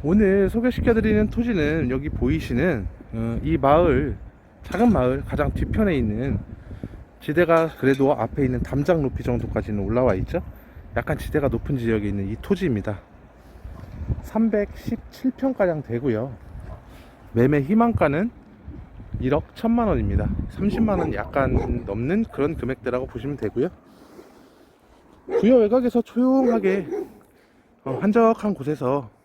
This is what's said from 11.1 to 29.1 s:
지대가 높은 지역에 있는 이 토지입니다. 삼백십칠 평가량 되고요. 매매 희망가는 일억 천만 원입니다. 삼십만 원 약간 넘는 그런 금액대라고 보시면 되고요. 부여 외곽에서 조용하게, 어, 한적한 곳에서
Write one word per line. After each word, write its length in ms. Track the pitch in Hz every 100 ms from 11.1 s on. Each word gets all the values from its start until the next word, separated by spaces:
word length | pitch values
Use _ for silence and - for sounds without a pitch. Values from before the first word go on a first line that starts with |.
| 143
지대가 300 | - 156 139
높은 280 | 113 - 139
지역에 320 | 117 110 104
있는 180 | 101 98
이 80 | 113
토지입니다. 580 | - 190 185 107 101 98 - - - - - - - - - - - -
삼백십칠 1080 | - 220 226 208 202 - - 233 - - 262
평가량 500 | - 269 254 190 156
되고요. 520 | 131 117 139 107 131 110 - - - - - - - - -
매매 260 | 113 127 147
희망가는 680 | 139 220 233 208 160 143 226 - - - - - - - - -
일억 360 | 127 143 -
천만 320 | - 226 233 220
원입니다. 420 | 139 104 98 - - -
삼십만 500 | - 196 226 220 185
원 140 | 160
약간 720 | 101 - 139 135 120 120 120
넘는 380 | 107 104 127 202 226
그런 240 | - 147 160
금액대라고 500 | 117 131 127 123 135
보시면 300 | 120 127 143
되고요. 320 | 107 113 165 - - - - - - - - _ _ _ _ - _ - - 233
부여 180 | 208 254
외곽에서 420 | 208 247 247 240
조용하게, 880 | - 233 254 269 254 226 190 196 - 392 - - _ _ _ _ _ _
어, 140 | 135 127
한적한 540 | 202 220 226 226 208
곳에서 560 | 180 139 151 127 139 117